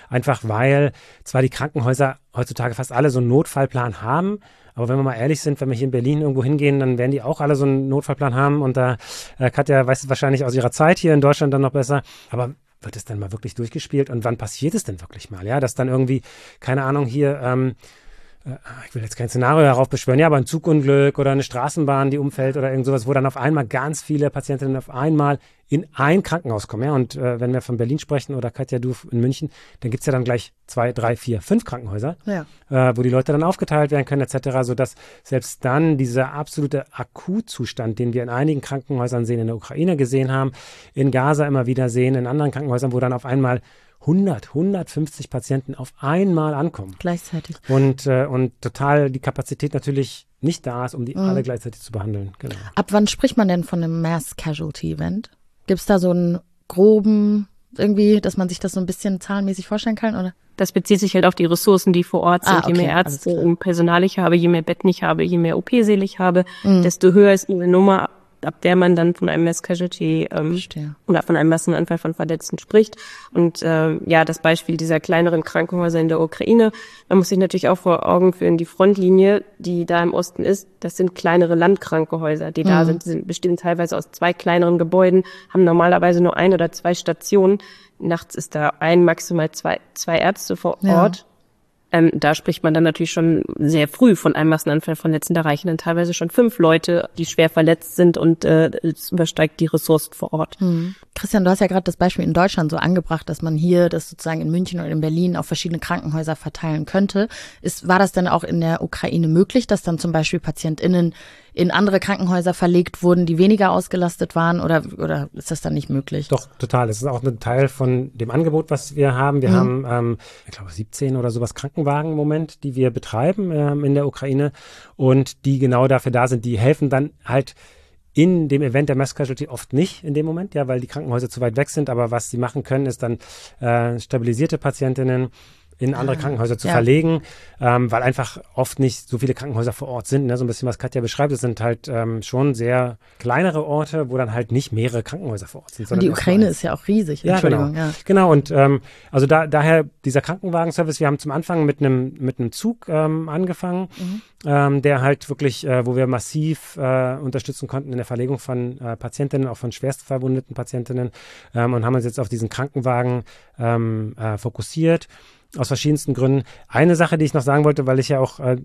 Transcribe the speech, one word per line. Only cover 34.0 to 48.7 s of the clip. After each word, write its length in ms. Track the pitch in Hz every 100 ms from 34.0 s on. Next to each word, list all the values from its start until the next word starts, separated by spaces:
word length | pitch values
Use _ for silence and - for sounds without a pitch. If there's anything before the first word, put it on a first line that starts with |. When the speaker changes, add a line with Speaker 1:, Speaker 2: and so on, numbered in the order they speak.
Speaker 1:
können, 160 | 131 139
et 80 | 127
cetera, 340 | 135 135 131
sodass 280 | 123 135 131 - - -
selbst 420 | - 131 - -
dann 320 | 131 139 160 143
dieser 360 | 127 123 131
absolute 520 | 147 147 - 143 139 -
Akutzustand, 1040 | - - - - 208 - - 117 - 113 107
den 160 | 120
wir 80 | 120
in 80 | 120
einigen 320 | 120 151 143
Krankenhäusern 640 | - 135 - 131 120 123
sehen, 140 | 117 120
in 80 | 113
der 80 |
Ukraine 420 | 117 - 139 175 151
gesehen 340 | 123 135 131
haben, 200 | 135 131 131 - - -
in 160 | 139 135
Gaza 380 | 127 139 151 143
immer 180 | 135
wieder 240 | 123 131 127
sehen, 240 | 120 127
in 140 | 131 123
anderen 240 | 147 143
Krankenhäusern, 400 | 139 147 123 131
wo 80 | 123
dann 140 | 127
auf 120 | 123
einmal 360 | 131 135 127 123 - _ _ _
hundert, 480 | - 180 196 117 -
hundertfünfzig 800 | 143 190 196 156 147 156 - 135
Patienten 420 | 127 - 135 131
auf 200 | 131 127 -
einmal 540 | 139 170 196 160 156
ankommen. 420 | 143 165 - 95 -
Speaker 2:
Gleichzeitig. 560 | 180 175 - 160 - 156 -
Speaker 1:
Und, 380 | 135 139 135
äh, 200 | 139 127
und 360 | 143 127 127 -
total 480 | 120